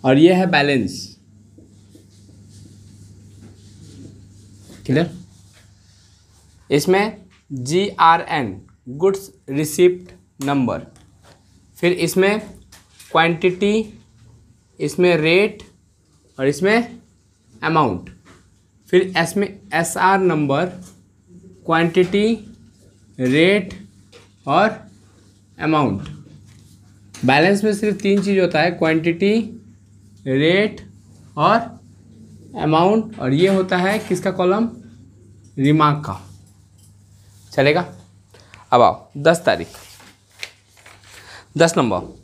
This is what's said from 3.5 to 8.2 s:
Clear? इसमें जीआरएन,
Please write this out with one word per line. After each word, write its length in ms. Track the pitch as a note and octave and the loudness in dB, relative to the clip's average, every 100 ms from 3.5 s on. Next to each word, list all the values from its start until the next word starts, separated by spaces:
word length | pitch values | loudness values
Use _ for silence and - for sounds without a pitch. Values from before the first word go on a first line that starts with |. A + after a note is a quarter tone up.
| - - - - - - - - - - - - - - | -20 -20 -20 -20 -20 -20 -20 -20 -20 -20 -20 -20 -18 -4
Clear? 240 | C3+ E3+ - - - - _ - _ _ _ _ _ _ _ _ _ _ | -2 -2 -8 -20 -20 -20 _ -20 _ _ _ _ _ _ _ _ _ _
इसमें 460 | D3 D3+ F#3 A3 A3 - _ _ | -2 0 0 -2 -8 -20 _ _
जीआरएन, 1080 | C3+ B2 E3+ G3+ F#3+ E3 E3+ | -12 -4 -2 -2 2 4 4